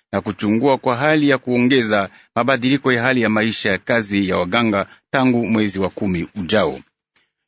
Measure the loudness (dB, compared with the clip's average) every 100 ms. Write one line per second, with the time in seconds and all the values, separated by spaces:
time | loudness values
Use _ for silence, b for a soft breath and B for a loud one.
0 | b -6 -4 -4 0 2 2 2 0 0
1 | 0 2 2 0 0 0 2 2 2 0
2 | -2 b b -4 0 0 0 0 0 0
3 | 0 0 2 0 0 -2 -2 -2 -2 -2
4 | 0 -2 0 -2 0 0 0 -2 -4 B
5 | _ 0 2 0 0 0 0 -2 -4 -4
6 | -4 -4 -6 -8 -2 0 0 -4 -14 _
7 | _ _ _ _